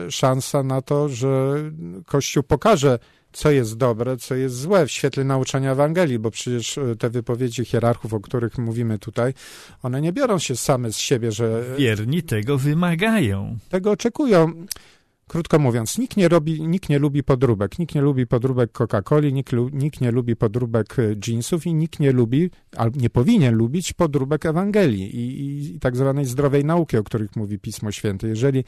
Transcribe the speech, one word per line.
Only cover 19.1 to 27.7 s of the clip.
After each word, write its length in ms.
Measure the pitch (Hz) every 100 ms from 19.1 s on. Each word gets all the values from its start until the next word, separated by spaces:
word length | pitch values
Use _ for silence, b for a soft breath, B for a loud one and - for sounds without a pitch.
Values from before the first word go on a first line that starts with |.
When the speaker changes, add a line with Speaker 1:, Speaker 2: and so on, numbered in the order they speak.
| 151 147
Speaker 1:
nikt 200 | 135 -
lu-, 180 | 120 123
nikt 280 | 143 147 -
nie 100 | 123
lubi 260 | 123 120 110
podróbek, 600 | 113 120 120 113 104 -
e, 40 | 107 104 117
jeansów 380 | 117 - 175 175
i 80 |
nikt 260 | 156 160 -
nie 120 | 139
lubi, 380 | 127 117 135 180 b _ -
albo 240 | 117 139
nie 100 | 120
powinien 440 | 123 156 240 127
lubić 380 | 113 117 175 -
podróbek 540 | - 170 135 131 151 165
Ewangelii 720 | 156 202 208 165 101 98 120
i, 240 | 123 139
i, 340 | 139 143 147 151
i 40 |
tak 160 | 127 123
zwanej 280 | 135 139
zdrowej 400 | 131 127 139 143
nauki, 320 | 147 170 156 117
o 60 |
których 320 | 101 110 107 117
mówi 220 | 101 101
Pismo 340 | 113